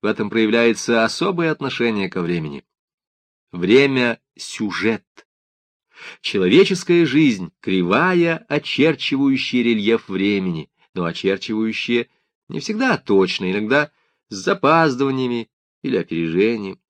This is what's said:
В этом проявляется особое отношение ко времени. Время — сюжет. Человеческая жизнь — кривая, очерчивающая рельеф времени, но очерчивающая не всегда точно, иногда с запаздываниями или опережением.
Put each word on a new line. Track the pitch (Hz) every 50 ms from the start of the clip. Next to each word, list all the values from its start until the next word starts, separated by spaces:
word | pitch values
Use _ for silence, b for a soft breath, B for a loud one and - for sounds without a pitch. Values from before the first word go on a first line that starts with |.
В | -
этом | 104 110 - 107 101
проявляется | 101 113 113 107 110 117 117 117 113 - - - 120 113 113
особое | 113 - - 170 196 190 170 170 160
отношение | 156 - 143 135 - - 120 117 110 104 98 90
ко | - 95
времени. | 87 85 87 85 80 76 71 69 _ _ _ _ _ _ _ _ _ _ _ _ _ _ _ _ _ _
Время — | - 90 85 90 110 131 139 139 135 127 123 120 113 - _ _ _ _
сюжет. | - - - - 120 101 92 - 92 110 113 101 _ _ _ - - _ _ _ _ _ _ _ _ _ _ _ _ _ B B B B B B
Человеческая | _ - - 104 92 90 104 165 196 196 196 180 - - 175 170 170
жизнь — | 143 123 147 160 139 113 92 92 80 _ _
кривая, | - - 95 95 90 87 98 120 165 185 185 175 170 170 165 - - _
очерчивающая | 143 147 147 - - - 143 160 156 156 - - 139 135 139 139 135 127 - - - 123 120
рельеф | 120 117 110 101 107 113 110 - -
времени, | 95 95 98 101 104 98 95 92 85 80 78 _ _ _ _ _ _
но | 92 87
очерчивающая | 82 85 - - 92 98 98 - - 110 107 110 110 110 - - - 120 120 117 _ _ _ _ _ _ _ _ _
не | - -
всегда | - - 214 214 262 262 202 -
точно, | _ - 101 98 95 90 - - 101 90
иногда | 92 104 107 107 131 147 151 147 _ _ _ _ _ _ _ _
с | -
запаздываниями | 95 95 - - 185 - 135 160 165 165 156 127 120 139 135 135 131 131 123 120 117 113 _ _ _ _ _ _ _ _
или | 139 127 95
опережением. | 87 _ - 82 85 82 80 87 101 110 120 110 101 95 95 _ _ _